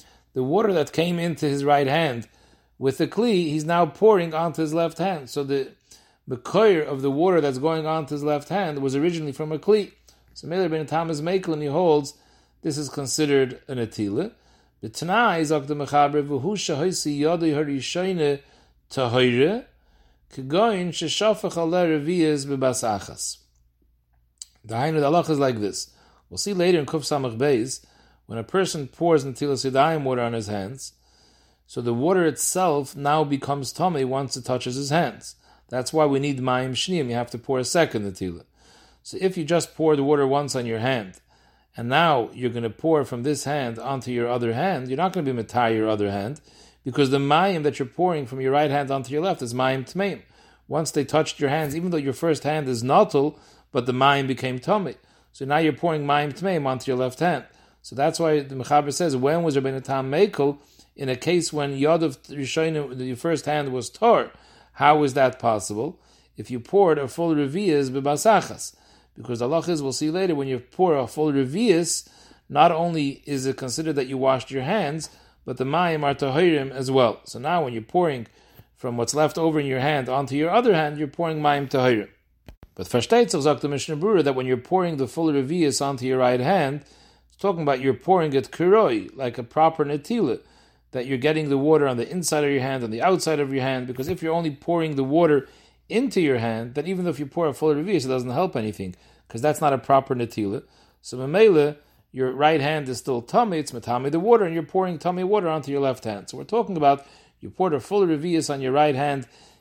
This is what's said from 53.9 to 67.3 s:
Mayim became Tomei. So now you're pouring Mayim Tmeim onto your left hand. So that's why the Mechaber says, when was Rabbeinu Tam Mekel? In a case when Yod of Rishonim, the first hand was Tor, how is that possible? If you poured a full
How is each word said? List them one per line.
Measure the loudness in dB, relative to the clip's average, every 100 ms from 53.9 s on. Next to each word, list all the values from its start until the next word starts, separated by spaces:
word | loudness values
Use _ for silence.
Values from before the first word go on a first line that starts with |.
Mayim | 4 4 4 0
became | -4 -4 -6
Tomei. | -2 0 -2 -10 _ _ _
So | -12
now | -2 2
you're | 2
pouring | 0 -2 -2 2
Mayim | 2 0
Tmeim | -4 -2 0
onto | -2 -2 -2
your | -2
left | -2 0
hand. | -2 -2 -6 _ _ _
So | -14 -2
that's | 0 0
why | 2 2
the | 0
Mechaber | -8 2 2 2
says, | -2 0 2
when | 2 2
was | 2 0
Rabbeinu | 0 -4
Tam | -4 -4 -2
Mekel? | 2 2 2 0 -2 _ -20 _
In | -8 -6
a | -2
case | 0 0 0
when | -4 -4 0
Yod | 2 2
of | 0 -4
Rishonim, | -12 -8 -4 -2 0 -2 -6 -8
the | -8
first | -4 -2 -2 0
hand | -2 -2
was | -6 -8
Tor, | 0 4 4 2 -10 -20 -20 _
how | 2 6 6
is | 4
that | 4 2 2
possible? | 0 0 -2 -6 -6 -10 _ _ _ -18
If | -10
you | -10
poured | 0 4 4 2
a | -2
full | -4 0